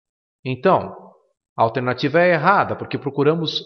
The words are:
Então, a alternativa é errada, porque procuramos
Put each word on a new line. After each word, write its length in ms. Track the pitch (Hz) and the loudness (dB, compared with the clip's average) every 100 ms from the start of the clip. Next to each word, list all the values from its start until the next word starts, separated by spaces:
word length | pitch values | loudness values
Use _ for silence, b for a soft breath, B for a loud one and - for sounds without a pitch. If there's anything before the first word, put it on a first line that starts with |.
| _ _ _ _ | _ _ _ _
Então, 680 | 131 127 185 147 92 - - _ _ _ _ - | -8 -2 2 2 0 -12 -20 _ _ _ _ -2
a 60 | |
alternativa 580 | 113 131 123 123 143 156 | 0 0 -2 -2 0 2
é 120 | 180 | 2
errada, 420 | 165 165 196 127 | 2 2 2 0
porque 240 | 131 - 123 | -4 -6 -6
procuramos 640 | 139 - 143 170 151 - | -6 0 0 0 -4 -8